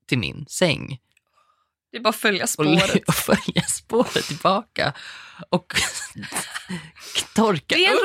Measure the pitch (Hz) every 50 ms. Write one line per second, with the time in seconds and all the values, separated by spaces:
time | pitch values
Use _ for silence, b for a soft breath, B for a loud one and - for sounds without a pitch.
0 | _ - 147 123 90 69 - - 147 - - - 185 165 - - - - 135 -
1 | _ _ _ _ _ _ _ _ _ _ _ _ _ _ _ _ _ _ - 226
2 | 240 220 220 - - 220 202 170 - 233 - - 151 151 160 175 190 - - 180
3 | - - 156 - - - - - - - - 170 - - - - - - 220 226
4 | 254 - - 233 - - - 156 - 170 190 208 226 - _ - - 151 - B
5 | B B B B B B B B B - - 175 - _ - - - - - -
6 | - - - - 202 - - - - - - - - - 185 165 151 160 - -
7 | - - - - - - - 208 226 214 190 143 - - - 330 359 392 - -
8 | 427